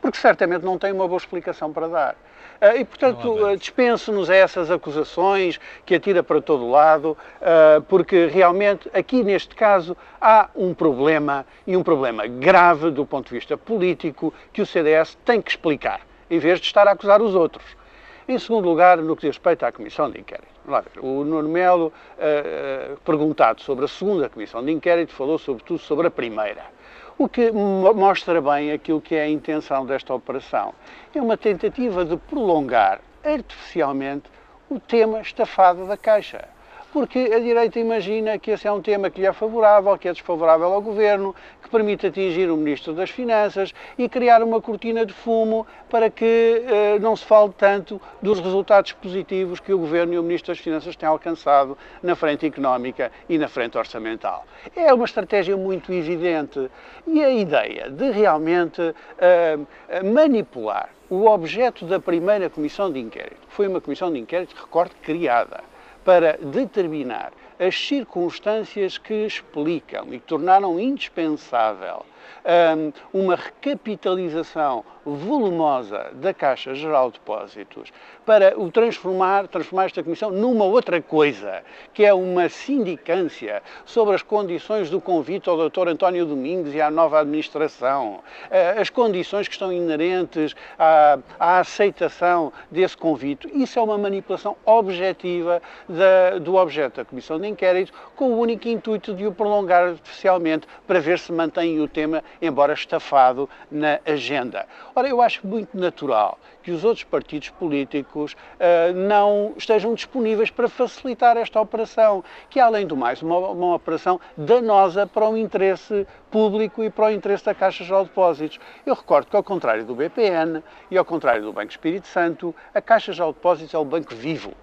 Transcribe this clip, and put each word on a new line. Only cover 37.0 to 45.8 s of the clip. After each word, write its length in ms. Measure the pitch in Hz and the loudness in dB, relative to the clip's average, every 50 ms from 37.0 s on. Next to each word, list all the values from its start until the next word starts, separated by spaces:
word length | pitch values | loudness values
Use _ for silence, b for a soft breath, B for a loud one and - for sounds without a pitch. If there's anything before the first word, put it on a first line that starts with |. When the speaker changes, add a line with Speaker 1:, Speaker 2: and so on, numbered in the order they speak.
| 262 - - 254 | -4 -2 -2 -2
Speaker 1:
a 200 | 254 240 214 226 | 0 2 2 0
direita 400 | 233 240 233 233 233 226 220 240 | 2 2 2 2 2 2 0 -2
imagina 600 | 226 226 226 220 185 185 214 220 220 214 220 196 | -2 -2 -2 -2 -4 -4 -4 -4 -2 -2 -4 -4
que 140 | - - 214 | -2 -4 -4
esse 140 | - - | -2 -2
é 60 | 208 208 | -4 -4
um 80 | 202 | -2
tema 300 | 160 - 208 202 196 185 | -2 -2 -2 0 0 -4
que 100 | - 196 | -4 0
lhe 60 | 190 | 0
é 60 | 196 180 | 0 0
favorável, 640 | - 214 220 220 233 220 208 208 208 190 202 196 180 | 0 -4 -4 -2 4 6 6 6 6 6 4 0 0
que 100 | - 180 | 0 -6
é 40 | 170 | -6
desfavorável 600 | - - - 180 160 165 165 160 160 165 175 185 | -6 -4 -6 -4 0 4 6 6 6 4 2 0
ao 80 | 202 | 0
governo, 540 | 202 226 214 202 220 208 208 196 196 196 185 B B B B B _ | -2 -4 -2 0 2 2 2 2 0 -6 -8 B B B B B _
que 60 | - | -2
permite 380 | - 226 214 208 208 - - | 0 0 0 0 -2 -2 -4
atingir 420 | 196 196 196 190 185 165 170 190 175 | -6 -4 -2 -4 -2 0 0 0 0
o 80 | 165 | 0
Ministro 380 | 156 156 147 147 131 - - 156 | -2 -2 -2 -4 -4 -6 -10 -6
das 160 | 160 185 180 | -6 -6 -8
Finanças 640 | - - 254 240 226 214 208 202 - 196 196 180 - B B B B B | -6 -8 -4 -2 0 0 0 0 -2 -4 -6 -6 -6 B B B B B
e 100 | 247 240 | -6 -4
criar 340 | - 262 240 240 233 226 226 | -2 0 4 4 6 4 4
uma 200 | 233 226 226 220 | 2 -2 -2 -4
cortina 420 | - 220 202 - 226 226 226 220 | -4 -10 -8 -6 -6 -2 -2 -4
de 80 | 202 190 | -4 -6
fumo 540 | - - 233 226 226 220 220 220 226 220 B B B | -12 -6 -2 0 0 0 0 -2 -4 -4 B B B